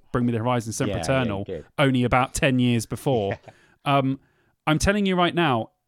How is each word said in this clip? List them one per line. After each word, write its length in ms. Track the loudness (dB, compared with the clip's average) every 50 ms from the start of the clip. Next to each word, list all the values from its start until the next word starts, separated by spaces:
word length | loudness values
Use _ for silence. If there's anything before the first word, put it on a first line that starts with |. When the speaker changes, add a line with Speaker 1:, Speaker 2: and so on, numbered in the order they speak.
| _ -6
Speaker 1:
Bring 140 | -2 0 0
Me 60 | 0
the 60 | 0 0
Horizon, 340 | 0 0 -2 -2 -2 -4 -4 -4
Speaker 2:
Yeah, 140 | -4 -2 -2
yeah, 40 | -4
you 60 | -2
Speaker 1:
Sempiternal, 400 | 0 0 0 0 -2 -4 -6 -6
Speaker 2:
did. 200 | -8 -10 -12 -12 _ -2 0
Speaker 1:
only 260 | 2 2 2 2 2
about 300 | 2 2 2 0 0 -2
ten 240 | -2 0 0 2 2
years 280 | 2 2 2 0 -2
before. 520 | -4 -10 -4 -2 -2 0 0 -2 -2 -4 -8
Speaker 2:
<laughs> 60 | -12 -20 _ _ _ _ _ _ -2
Yeah. 120 | 0 0 2
Speaker 1:
Um, 220 | 2 0 -4 -6 _ _ _ _ _ _ _ _ -2
I'm 120 | 0 0 2
telling 280 | 2 2 2 2 2
you 100 | 2 2
right 180 | 2 2 2 2
now, 360 | 0 2 2 2 0 -2 -6 _ _ _